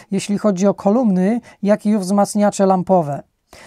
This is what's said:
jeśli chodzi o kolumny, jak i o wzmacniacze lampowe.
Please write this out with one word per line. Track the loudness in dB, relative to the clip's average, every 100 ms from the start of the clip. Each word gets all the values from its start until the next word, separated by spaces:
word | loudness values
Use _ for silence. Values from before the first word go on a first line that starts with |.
| -8
jeśli | -6 -4 -2
chodzi | -2 0 0
o |
kolumny, | 0 0 0 2 2 0 -2 -6 -6
jak | -2 0 0
i | -2
o |
wzmacniacze | 0 0 0 0 0 2 2
lampowe. | 0 2 0 0 -6 -12 _ _ -20